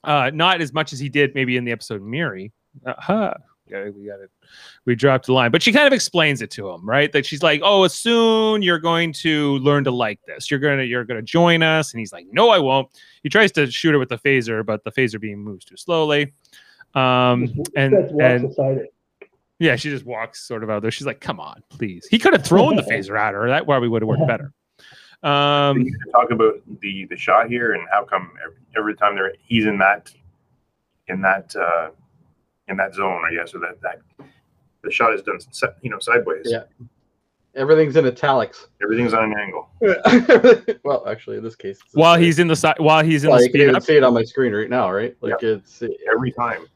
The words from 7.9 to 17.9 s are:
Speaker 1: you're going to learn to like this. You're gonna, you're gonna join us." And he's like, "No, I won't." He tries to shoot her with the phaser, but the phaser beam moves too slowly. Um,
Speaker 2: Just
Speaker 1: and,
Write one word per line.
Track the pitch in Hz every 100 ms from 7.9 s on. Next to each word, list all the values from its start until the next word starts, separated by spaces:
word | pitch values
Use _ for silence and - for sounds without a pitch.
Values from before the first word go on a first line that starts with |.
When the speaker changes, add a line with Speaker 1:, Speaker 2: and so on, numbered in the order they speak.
| - 226 233 226 220 220 214
Speaker 1:
you're | 185 170
going | 165 165 170
to | 143 160 151 147 139
learn | 135 143 135
to |
like | 123 113 104 -
this. | 76 -
You're | 139
gonna, | 147 139
you're | 127 123 113
gonna | 117
join | 117 170 170 165
us." | 160 160 147
And | 117
he's | 107
like, | - 92
"No, | 123 233
I | 196
won't." | 139 135 131 _ _ _
He | -
tries | - 208
to | - 147
shoot | 139 160
her | 147
with | 127
the | 120
phaser, | 139 135 113 110 107
but | 107
the | 113
phaser | - 127 107
beam | 107 101
moves | 104 95
too | _ -
slowly. | - 165 156 147 143 _ _ _ _ _ _
Um, | 135 131 127 123 123 123
Speaker 2:
Just | 135 - 143
Speaker 1:
and, | 135